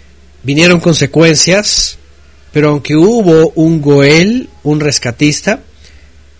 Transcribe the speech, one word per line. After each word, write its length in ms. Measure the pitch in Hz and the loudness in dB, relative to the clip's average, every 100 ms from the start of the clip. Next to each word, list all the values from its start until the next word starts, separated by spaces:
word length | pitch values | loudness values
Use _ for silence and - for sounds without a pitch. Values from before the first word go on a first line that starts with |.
| - - - - | -20 -20 -20 -14
vinieron 360 | 123 143 175 175 | -6 0 2 2
consecuencias, 1160 | 175 151 139 151 165 151 - 190 214 - - - - - - - - | 0 0 0 0 2 2 0 -2 -2 -4 -4 -8 -20 -20 -20 -20 -10
pero 160 | 147 151 | -2 0
aunque 260 | 147 - 151 | -2 -2 0
hubo 540 | 185 240 190 160 160 - | 2 2 2 2 2 0
un 260 | 160 165 | 0 0
Goel, 680 | 143 143 139 156 190 247 247 - | 0 2 4 2 2 -2 -6 -10
un 160 | 151 151 | -6 -4
rescatista, 800 | 151 - 127 117 151 147 - 240 - - - - - - - - | -2 -4 -6 -2 -2 -2 -4 -6 -8 -20 -20 -20 -20 -20 -20 -20